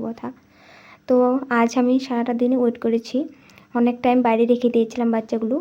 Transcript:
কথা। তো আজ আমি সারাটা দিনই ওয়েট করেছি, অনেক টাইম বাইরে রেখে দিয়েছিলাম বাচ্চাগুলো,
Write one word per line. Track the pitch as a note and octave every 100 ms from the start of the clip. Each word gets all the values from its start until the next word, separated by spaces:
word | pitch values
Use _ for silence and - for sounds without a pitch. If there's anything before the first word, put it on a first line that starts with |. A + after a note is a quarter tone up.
| A3+
কথা। | A#3 A#3+ - _ _ - - - - -
তো | B3+ B3 C4 C4+ A#3
আজ | A#3 B3+
আমি | B3 C4 C4
সারাটা | A#3+ A#3+ A#3+
দিনই | B3 C4
ওয়েট | A#3+ A#3+
করেছি, | A#3 A#3 A3+ B3+ D#4 - - - _ A#3+
অনেক | A#3+ A#3+
টাইম | B3 B3
বাইরে | A#3+ A3+ A#3
রেখে | A#3+ A#3+ A#3+
দিয়েছিলাম | A3 B3 A#3 A3+
বাচ্চাগুলো, | A3 A3+ A3 C4+